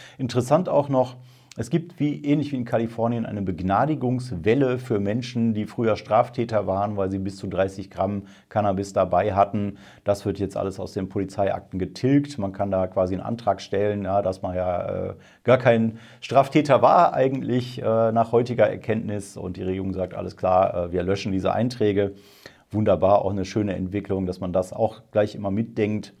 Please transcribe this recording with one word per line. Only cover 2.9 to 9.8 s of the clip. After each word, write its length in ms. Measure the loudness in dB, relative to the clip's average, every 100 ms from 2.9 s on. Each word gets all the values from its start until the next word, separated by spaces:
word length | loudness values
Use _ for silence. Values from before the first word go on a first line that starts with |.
| -2 -2 -2 -4
eine 160 | -4
Begnadigungswelle 1400 | -4 -2 0 2 2 0 -2 -2 -4 -2 2 4 4 0
für 220 | 0 0
Menschen, 520 | 0 -2 -4 0 0
die 140 | 0 -4
früher 300 | 0 0 0
Straftäter 680 | 2 2 2 -2 -2 0 0
waren, 300 | 0 0 -2
weil 140 | -2
sie 80 | -2
bis 180 | -4 -8
zu 100 | -4
dreißig 440 | -2 -2 -4 -12
Gramm 320 | -4 -2 -2 -8 -18 _
Cannabis 460 | 0 0 0 0
dabei 400 | 0 2 2 2
hatten. 420 | 4 2 2 -4 -6